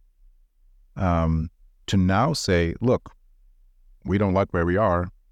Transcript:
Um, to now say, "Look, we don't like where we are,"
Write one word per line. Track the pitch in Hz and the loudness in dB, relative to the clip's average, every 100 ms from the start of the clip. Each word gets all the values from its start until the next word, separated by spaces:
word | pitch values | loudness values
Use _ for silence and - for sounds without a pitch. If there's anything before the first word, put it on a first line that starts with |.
| _ _ - _ _ _ _ - _ | _ _ -20 _ _ _ _ -20 _
Um, | - 92 85 82 80 82 _ - _ - | -4 -2 0 0 0 -4 _ -20 _ -4
to | 101 | 0
now | 92 95 135 | 2 2 0
say, | 151 - 87 85 - | -2 0 0 0 -2
"Look, | 117 107 - - _ _ - _ - _ - - | -2 -2 -4 -20 _ _ -20 _ -20 _ -20 -16
we | - 98 | -4 0
don't | 101 | 2
like | 92 101 | 0 0
where | 90 | 0
we | 85 92 | 0 2
are," | 107 87 90 - _ | 2 0 -2 -10 _